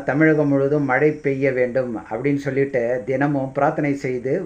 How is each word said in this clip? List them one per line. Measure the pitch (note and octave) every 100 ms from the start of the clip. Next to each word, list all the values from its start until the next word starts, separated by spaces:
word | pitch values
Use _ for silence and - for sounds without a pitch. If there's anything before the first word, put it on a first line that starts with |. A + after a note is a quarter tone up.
| C#3
தமிழகம் | C#3 D#3 D3+ C#3+
முழுவதும் | C#3 C#3 D3 C#3
மழை | C3 D3+
பெய்ய | D3+ C#3 C3+ C#3
வேண்டும் | B2+ B2 B2 B2 G#2+
அப்படின்னு | - A2+ C#3 C#3+
சொல்லிட்டு | C#3 C3 C#3 B2+ A#2 B2+ -
தினமும் | C3 C#3+ C#3 C3
பிரார்த்தனை | - D3+ D#3 D3
செய்து | C#3 C3+ B2+ B2+ F3